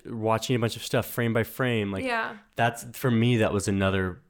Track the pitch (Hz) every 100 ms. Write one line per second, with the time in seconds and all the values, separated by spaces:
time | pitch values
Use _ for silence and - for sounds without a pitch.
0 | - 113 110 113 - 123 113 - - 127
1 | 104 - 117 113 110 - 127 117 101 98
2 | 262 233 220 220 _ - 117 120 127 -
3 | 131 113 120 120 104 98 95 98 95 95
4 | 92 90